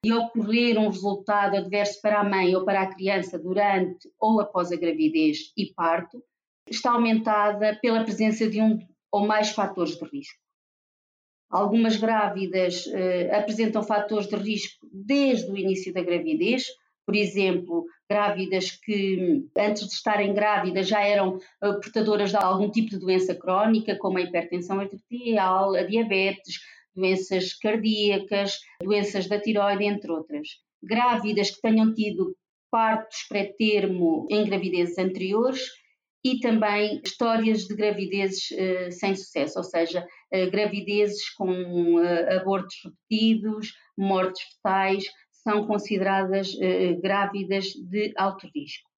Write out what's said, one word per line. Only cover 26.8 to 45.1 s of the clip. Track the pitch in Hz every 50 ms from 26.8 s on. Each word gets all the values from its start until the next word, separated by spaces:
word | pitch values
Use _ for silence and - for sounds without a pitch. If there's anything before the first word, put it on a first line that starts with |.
| _ _ _
doenças | 185 185 185 190 190 190 - 196 185 180 185 -
cardíacas, | - - 214 214 226 214 220 214 214 208 202 202 196 196 - 208 202 202 196 - - - - - _
doenças | - 190 208 208 202 202 - 202 185
da | 175 208 208
tiroide, | 208 226 214 208 202 202 202 196 208
entre | 202 202 196 - -
outras. | 165 160 160 _ 294 147 - - - _ _ _ _ _
Grávidas | - 180 226 233 240 247 240 226 - 214 208 202 202 196
que | - -
tenham | - 226 220 220 220 220 220
tido | 220 214 208 208 175 185 - - _ _ _ _ _ _ _
partos | - 233 226 220 220 220 220 - - - - -
pré-termo | - 208 196 - - - 226 214 214 202 190 185 185 180 175 165 160 - - -
em | 208 208 208
gravidezes | - 196 190 180 185 175 180 175 175 - -
anteriores | 185 185 185 - 185 185 202 214 240 262 269 262 - - - - _ _ _ _ _ _ _ _ _
e | 254 262 240
também | - 233 226 220 220 208 208 208 208 208 202 - -
histórias | - - - 240 233 226 226 226 220 220 202 185
de | 185 208
gravidezes, | 202 208 214 208 - 190 175 190 196 196 190 190 190 - - -
eh, | - 190 185 185 185 180 180
sem | 175 180 - 196 190
sucesso, | 190 190 - - 165 139 151 - -
ou | 170
seja, | - - 170 170 165 170 175 170 - - - _ _
eh, | - 190 185 185
gravidezes | 180 202 214 202 - 202 185 185 202 208 208 208 202 208 - -
com, | - _ 202 185 185 180 180 175 175 175 175 170 170 170
eh, | 170 175 175 170 175 180 185
abortos | 185 190 190 196 185 185 - - - -
repetidos, | 180 - _ _ _ 220 220 220 226 220 208 190 220 214 214 214 214 - - _ _ _
mortes | - 196 196 196 185 190 190 185 - - - -
fetais, | _ _ 202 190 196 190 190 196 196 190 -